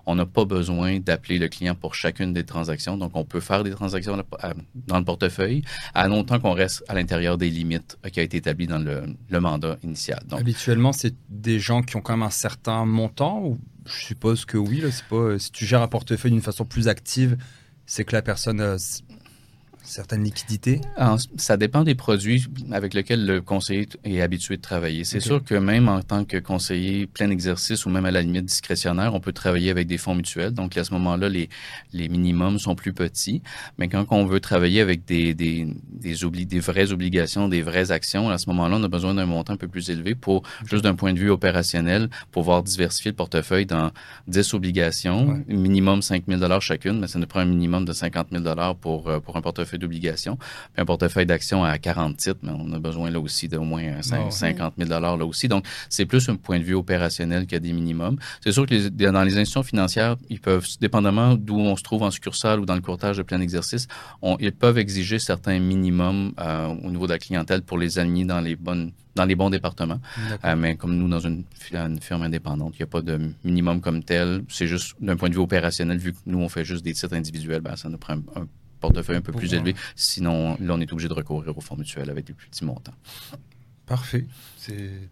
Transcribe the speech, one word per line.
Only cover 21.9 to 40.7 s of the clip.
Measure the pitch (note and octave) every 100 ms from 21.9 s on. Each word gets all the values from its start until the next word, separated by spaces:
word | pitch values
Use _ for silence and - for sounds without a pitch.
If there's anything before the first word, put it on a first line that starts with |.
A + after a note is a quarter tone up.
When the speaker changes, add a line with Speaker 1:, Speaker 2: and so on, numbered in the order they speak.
| B2+
Speaker 1:
produits | - G2+ G#2 B2 B2+ C3 -
avec | G2+ G2
lesquels | G2+ G2 A#2 G2
le | F#2
conseiller | F2+ G2 - G2 G#2 -
est | G#2 F#2
habitué | F2 F2 - F#2+
de |
travailler. | - F2 E2 D#2+
C'est | F2 G2+
Speaker 2:
Ok. |
Speaker 1:
sûr | - C#3+
que | - G2+
même | G2 A2+ A#2
en | F#2+
tant | - G2+ G2+
que | F#2
conseiller | E2+ F#2 - F2+ F#2 G2 G2
plein | - G#2
exercice | F#2 F2+ F2+ - A2 G2
ou |
même | F#2 F#2
à |
la | F#2
limite | E2+ F2+ F#2
discrétionnaire, | - - E2+ F2+ F2 A2 G2+
on |
peut | F#2+
travailler | - F#2+ F2 F2+
avec | F2+ E2+
des | F2
fonds | -
mutuels. | F2+ E2+ E2+ F#2
Donc, | A#2+ F#2 F#2
à |
ce | E2+
moment-là, | F#2 F2+ F2 G2
les, | F#2 D#2+ - - - -
les | F2 E2
minimums | F2 F2+ F2 F#2 G2+
sont | G2+ F2
plus | G2
petits. | F#2 E2+ - - - - - - -
Mais | F2+
quand | G2 G#2
on | G#2 G2
veut | F#2+
travailler | - F2+ F2 G2+
avec | G2+ F2 -
des, | E2+ E2
des, | D#2+ E2 E2 D#2+ - C#2
des | - F2 E2
obli-, | F2 E2+ F#2
des | F2+
vraies | E2+ F#2 G2
obligations, | F#2 F2+ F2 E2 G2+ G2+
des | F2
vraies | D#2+ F2 F#2
actions, | E2 - G2 A2
à | F2
ce | F2+
moment-là, | F2+ E2+ G#2
on |
a | G2+
besoin | F2 F#2 G2
d'un | F2+
montant | E2+ D#2+
un | G2+
peu | F2+
plus | F#2 F2+
élevé | E2 F2
pour, | B2 G2+ F#2+
Speaker 2:
Ok. | - -
Speaker 1:
juste | A2